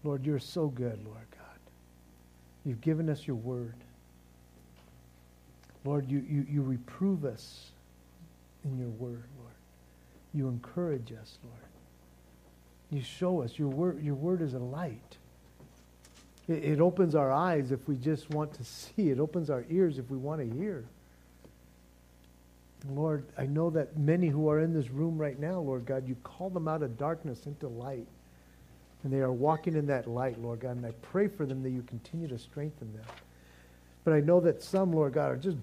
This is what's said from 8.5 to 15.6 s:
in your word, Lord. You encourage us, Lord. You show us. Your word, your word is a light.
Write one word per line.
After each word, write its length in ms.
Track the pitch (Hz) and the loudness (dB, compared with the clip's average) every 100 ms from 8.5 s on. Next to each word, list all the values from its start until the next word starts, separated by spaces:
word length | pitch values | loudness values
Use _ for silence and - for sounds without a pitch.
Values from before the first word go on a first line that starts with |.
| - | -10
in 140 | 147 131 | -6 -4
your 100 | 120 | -6
word, 380 | 113 123 120 120 135 | -6 -8 -10 -14 -18
Lord. 180 | 117 - - - - - - - - | -20 -20 -20 -20 -20 -20 -20 -20 -6
You 140 | 151 131 | -2 -2
encourage 640 | 120 - - 175 139 117 | -2 -6 -4 -2 -2 -4
us, 260 | 113 110 - | -14 -16 -20
Lord. 140 | 120 117 - - - - - - - - - - - - - | -20 -20 -20 -20 -20 -20 -20 -20 -20 -20 -20 -20 -20 -20 -6
You 120 | 147 | -6
show 400 | 120 - 180 180 | -6 -2 2 2
us. 160 | 117 - | 0 -2
Your 120 | 147 | -2
word, 340 | 135 180 147 | 2 0 0
your 100 | 151 | -2
word 280 | 135 165 185 | -2 0 0
is 120 | 156 | 0
a 60 | 127 | -2
light. 580 | 123 143 175 110 - - - - - - | -4 -4 -6 -8 -16 -20 -20 -20 -20 -20